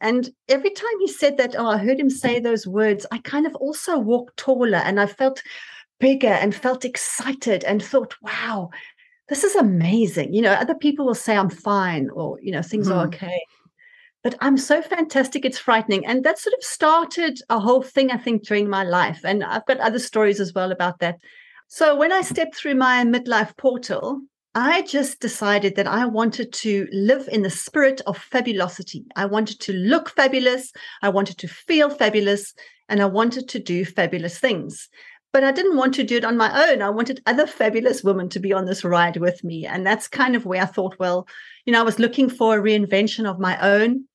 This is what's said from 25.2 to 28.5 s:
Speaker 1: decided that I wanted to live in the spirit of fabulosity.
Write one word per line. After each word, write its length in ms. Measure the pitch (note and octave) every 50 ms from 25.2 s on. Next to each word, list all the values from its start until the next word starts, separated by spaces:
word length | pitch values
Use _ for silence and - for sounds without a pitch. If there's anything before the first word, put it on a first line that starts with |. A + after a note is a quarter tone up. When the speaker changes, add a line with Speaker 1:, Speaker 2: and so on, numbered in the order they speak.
Speaker 1:
decided 540 | - A3+ - - A3 G3+ G#3 G#3 G3+ G3 G3
that 120 | - G3 -
I 180 | - A3 B3
wanted 480 | A#3+ G#3+ G#3+ A3+ A3+ A3 - A#3 A#3+ -
to 340 | - - A3 G3+ G3 F#3+ -
live 360 | - G3 G3 G#3+ C4 C#4 C4+ -
in 100 | A#3 A3
the 80 | G3 F#3+
spirit 500 | - - - - - D#4 C#4+ C4+ C4+ C4+ -
of 100 | G3 G3
fabulosity. 920 | - - - - B3+ A3+ A#3+